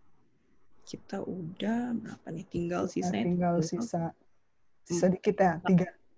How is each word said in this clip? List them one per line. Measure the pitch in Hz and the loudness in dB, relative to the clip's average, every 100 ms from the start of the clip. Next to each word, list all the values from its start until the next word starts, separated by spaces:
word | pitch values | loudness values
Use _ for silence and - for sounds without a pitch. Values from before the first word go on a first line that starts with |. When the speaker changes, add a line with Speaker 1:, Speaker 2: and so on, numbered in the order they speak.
| - - _ _ _ - - - - | -20 -20 _ _ _ -20 -20 -20 -14
Speaker 1:
Kita | - - 196 - | -14 -8 -8 -6
udah | 180 165 185 202 233 247 233 | -6 -8 -4 -2 -2 -2 -4
berapa | 220 - - | -6 -12 -10
nih? | 160 202 | -10 -8
Tinggal | 175 170 175 185 | -6 -2 -2 -2
Speaker 2:
Ya, | |
Speaker 1:
sisanya | - 185 202 190 | -2 -2 0 0
Speaker 2:
tinggal | 175 175 170 | 2 2 2
Speaker 1:
berapa? | 160 | 0
Speaker 2:
sisa, | 175 233 170 165 - _ _ _ _ _ _ - | -2 -4 -4 -4 -8 _ _ _ _ _ _ -4
sisa | 170 180 | 2 2
Speaker 1:
Hmm. | 185 | 2
Speaker 2:
dikit | - 202 | 0 4
ya, | 190 165 180 | 4 4 4
tiga. | 185 185 - - | 4 4 -4 -20